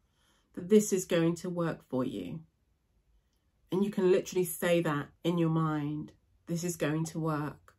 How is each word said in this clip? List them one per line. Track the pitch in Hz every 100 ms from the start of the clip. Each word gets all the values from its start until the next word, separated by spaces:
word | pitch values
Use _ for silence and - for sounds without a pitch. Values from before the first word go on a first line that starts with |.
| _ _ _ _ _
that | - 175
this | 214 208
is | 185 -
going | 175 165 170
to | 180
work | 175 165 - -
for | 127 127
you. | 101 90 165 - _ _ _ _ _ _ _ _ _ _ _ _
And | 180
you | 202
can | 202 185
literally | 196 - 185 180
say | - 180 170
that | 165 147 143 -
in | 165 175
your | 165
mind, | 160 160 151 147 151 151 - _ _ -
"This | 170
is | 175 170
going | 151 156 160
to | 165
work. | 160 151 147 - -